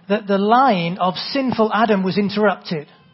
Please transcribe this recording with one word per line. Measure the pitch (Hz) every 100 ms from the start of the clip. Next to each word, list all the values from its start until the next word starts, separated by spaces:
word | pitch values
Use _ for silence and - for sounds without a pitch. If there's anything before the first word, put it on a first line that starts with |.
| -
that | 208 196
the | 196
line | 202 240 269 190 170 202
of | 185 170
sinful | - 277 262 226 214
Adam | 208 226 202
was | 190 170
interrupted | 202 202 214 180 - 160 147 - _